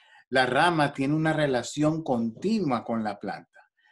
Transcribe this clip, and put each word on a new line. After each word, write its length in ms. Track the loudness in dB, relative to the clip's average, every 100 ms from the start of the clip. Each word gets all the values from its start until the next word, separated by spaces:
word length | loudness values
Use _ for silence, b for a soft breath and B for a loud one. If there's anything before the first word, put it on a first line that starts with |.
| b b b
La 160 | 2
rama 480 | 2 4 2 4 0
tiene 220 | 0 0
una 180 | 2 0
relación 720 | 0 0 0 -4 0 0 0
continua 800 | -2 -2 -2 -4 -2 0 0 -2
con 200 | -2 -4
la 140 | -4 -6
planta. 520 | -8 -10 -14 -20 _ _ b